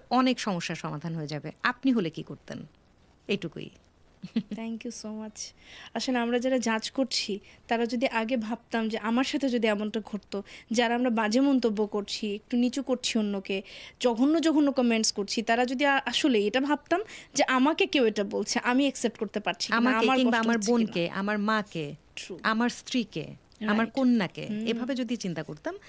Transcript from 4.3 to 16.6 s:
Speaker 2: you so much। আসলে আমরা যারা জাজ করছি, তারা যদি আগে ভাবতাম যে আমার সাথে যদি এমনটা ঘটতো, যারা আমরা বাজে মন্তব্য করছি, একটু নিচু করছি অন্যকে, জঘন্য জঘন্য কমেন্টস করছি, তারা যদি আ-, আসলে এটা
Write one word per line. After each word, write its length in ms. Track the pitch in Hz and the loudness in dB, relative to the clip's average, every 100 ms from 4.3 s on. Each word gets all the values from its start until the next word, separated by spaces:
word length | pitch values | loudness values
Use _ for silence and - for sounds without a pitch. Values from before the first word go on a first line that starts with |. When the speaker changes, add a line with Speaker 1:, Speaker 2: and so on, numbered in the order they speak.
| 226 - 208 226 226 | -6 -6 -8 -8 -8
Speaker 2:
you 120 | 240 | -10
so 160 | 226 214 | -10 -10
much। 340 | 214 214 - - - - - - | -10 -12 -12 -14 -16 -20 -20 -10
আসলে 240 | 233 240 247 | -6 -2 0
আমরা 220 | 233 240 | 2 0
যারা 180 | 254 262 | 2 2
জাজ 340 | 226 220 - | 2 0 -2
করছি, 480 | - 254 - - 202 - - - | -2 -2 -2 -4 -6 -10 -12 -4
তারা 180 | 233 233 | -2 0
যদি 220 | 240 262 | 0 0
আগে 300 | 226 220 262 | 0 0 -2
ভাবতাম 520 | 214 240 - 233 220 | -2 -8 -4 -2 -2
যে 80 | 220 | -2
আমার 260 | 214 233 | 0 0
সাথে 260 | 269 302 277 | 0 0 0
যদি 180 | 240 220 | 2 2
এমনটা 340 | 208 214 220 - | 0 -2 -6 -6
ঘটতো, 380 | 202 - 202 - - - | -10 -8 -10 -10 -12 -4
যারা 240 | 220 233 240 | 2 2 2
আমরা 140 | 254 | 2
বাজে 320 | 226 214 233 | 2 2 4
মন্তব্য 460 | 277 262 226 208 208 | 4 4 2 0 -2
করছি, 480 | 214 202 - 214 208 | -2 -6 -6 -4 -6
একটু 220 | - 240 | -2 0
নিচু 260 | 247 262 | 2 0
করছি 360 | 269 254 - 226 | -4 -4 -2 0
অন্যকে, 420 | 208 202 190 196 - - - - | 0 -2 -4 -6 -6 -16 -18 -2
জঘন্য 420 | 247 220 277 320 | 0 4 4 4
জঘন্য 300 | 311 294 285 | 4 4 4
কমেন্টস 400 | 269 247 226 220 | 4 2 2 0
করছি, 300 | - 202 - | -2 -2 -2
তারা 240 | 214 226 247 | 2 2 2
যদি 200 | 254 285 | 2 2
আ-, 160 | 277 - | 2 0
আসলে 420 | 240 311 226 202 | 0 4 4 2
এটা 140 | 254 | 2